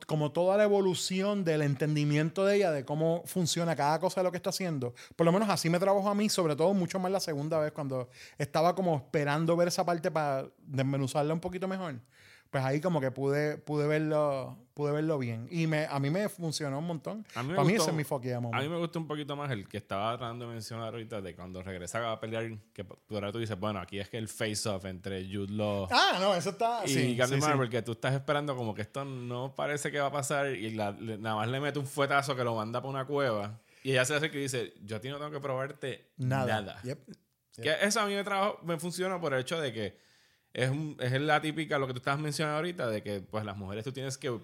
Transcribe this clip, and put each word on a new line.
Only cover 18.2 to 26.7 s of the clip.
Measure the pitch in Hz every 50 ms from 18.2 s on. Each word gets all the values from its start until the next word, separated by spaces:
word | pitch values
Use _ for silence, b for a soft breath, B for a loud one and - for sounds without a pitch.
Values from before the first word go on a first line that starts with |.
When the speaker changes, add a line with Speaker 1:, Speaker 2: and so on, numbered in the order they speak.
| 120
Speaker 1:
yeah | 127 123 120
moment. | 123 117 - 127
Speaker 2:
a |
mí | 139 156
me | 175 170
gustó | 170 160 - 170
un | 160 143
poquito | 151 147 147 135 143 143
más | 143 139
el | 127 101 92 -
que | - 101
estaba | - - 98 95 104 113 123 120
tratando | 127 117 117 120 120 117
de | 117
mencionar | 113 107 - 117 113 113 113
ahorita, | 110 117 110 110 117 104
de | 95 90 82
cuando | 87 87 92 92 92 90
regresa | 98 95 87 90 85 - 113 117 113
a | 110 110
pelear, | 113 110 113 113 117 113 110 104 - _ _
que | - 92
p-, | - - - _ _
tú | 107
ahora | 101 101 101
tú | 104 117
dices, | 113 107 107 90
bueno, | 104 107 104 95
aquí | 87 - 104 98
es | 95 -
que | - 113
el | 110 104
face-off | - - 117 110 107 101 - 113 98 92 95
entre | 95 92 87 - 98 98 95 95 95
Jude | 98 101 98 98 104
Law | 107 104 104 101 101 95 92
Speaker 1:
Ah, | 233 277 359 392 254 180
no, | 190 208 190
eso | 175 135 196
está, | - - 233 226